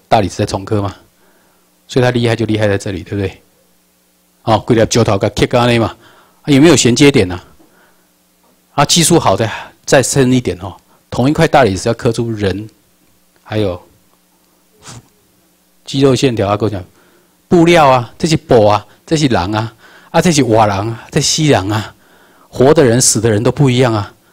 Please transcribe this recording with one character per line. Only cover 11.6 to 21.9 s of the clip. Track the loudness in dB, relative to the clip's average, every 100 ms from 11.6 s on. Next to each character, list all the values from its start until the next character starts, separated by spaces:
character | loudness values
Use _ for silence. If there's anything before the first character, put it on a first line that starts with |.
理 | 2 0
石 | -4
要 |
刻 | -2 -4
出 | -4 -6
人， | -4 -4 -4 -10 _ _ _ _ _ _ _
还 | -10 -4
有 | -4 -6 -14 _ _ _ _ _ _ _ _ _ -20 -20 _ _ _ _ _ _ _ _
肌 | -10 0
肉 | 2
线 | 2 0 -2
条 | -2
啊， | -2
跟 |
我 | -4
讲， | -6 -14 _ _ _ _ _ _
布 | 2
料 | 4 4 4
啊， | 2 0 -8
这 | -4
些 | -2
布 | 2 4 4
啊， | 2 -4 _
这 | -6 -2
些 | 0
人 | -2 -2
啊， | -4 -6 -12 -20 -20 _
啊， | -2
这 | 0
些 | 0
活 | 2 2
人 | 2 0
啊， | -6 -10 -6
这 | -4
些 | -4 -2
死 | 0
人 | 0 0
啊， | -6 -6